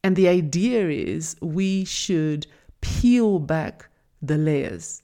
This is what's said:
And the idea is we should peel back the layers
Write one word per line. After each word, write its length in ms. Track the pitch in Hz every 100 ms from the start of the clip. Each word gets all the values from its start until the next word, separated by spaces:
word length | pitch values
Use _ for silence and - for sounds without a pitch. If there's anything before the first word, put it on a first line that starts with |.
And 120 | 196
the 120 | 185 180
idea 600 | 180 156 165 226 240 180
is 480 | 139 - 139 160 -
we 420 | 170 160 190 190
should 640 | 185 - - 170 156 151 - _ - _
peel 600 | - - 240 247 220 185
back 500 | 135 160 110 - - _ _ _
the 160 | 143 151
layers 640 | 156 147 - 87 - -